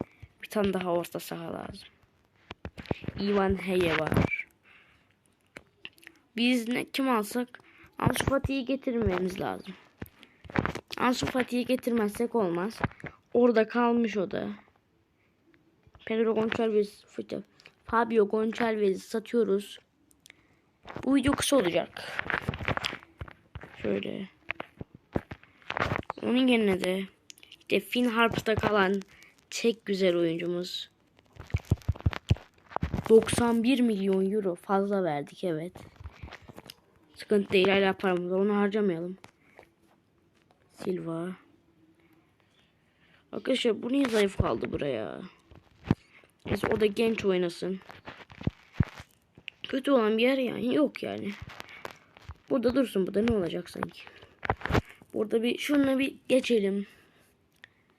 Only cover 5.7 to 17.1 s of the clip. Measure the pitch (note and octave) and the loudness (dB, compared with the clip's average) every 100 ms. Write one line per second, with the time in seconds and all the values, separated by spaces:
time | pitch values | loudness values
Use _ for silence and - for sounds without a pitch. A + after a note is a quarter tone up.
5.7 | _ - - - - _ A3+ A#3+ B3+ A3+ | _ -20 -20 -20 -20 _ 0 2 2 0
6.7 | B3 - - C4 A3+ G#3 B3 B3 - - | -4 -4 -2 0 0 0 -4 -6 -10 -20
7.7 | - - - A#3+ B3+ - C4+ - C4+ B3 | -20 -18 -2 0 2 0 0 0 -2 -2
8.7 | C4+ C4+ A#3 G#3 F3+ F#3 F#3 C3 F#2 - | -2 -2 0 0 0 -2 -4 -6 -6 -10
9.7 | - - _ - _ - _ - - - | -18 -20 _ -20 _ -20 _ -4 -2 -2
10.7 | - - - A#3+ B3+ C#4 C4 A#3+ B3 A#3+ | -6 -10 -2 0 0 -2 -2 -2 -2 0
11.7 | B3+ B3 A#3 G#3 G#3 A#3 A#3 F#3 E3+ G#3 | 0 0 0 0 -2 -2 0 0 0 -4
12.7 | - - - - - _ A#3+ A#3+ A3 A3 | -4 -6 -6 -18 -18 _ 4 6 6 2
13.7 | A#3+ A#3+ A#3 A3 G3+ F3 - G3+ G#3 - | 2 2 2 2 0 -2 -4 -6 -10 -18
14.7 | _ _ _ _ _ _ _ _ _ _ | _ _ _ _ _ _ _ _ _ _
15.7 | _ _ - - A3 A3+ A3 A3 A3+ A3+ | _ _ -12 -4 0 2 2 0 0 2
16.7 | G#3+ G3+ - - | 2 0 -4 -14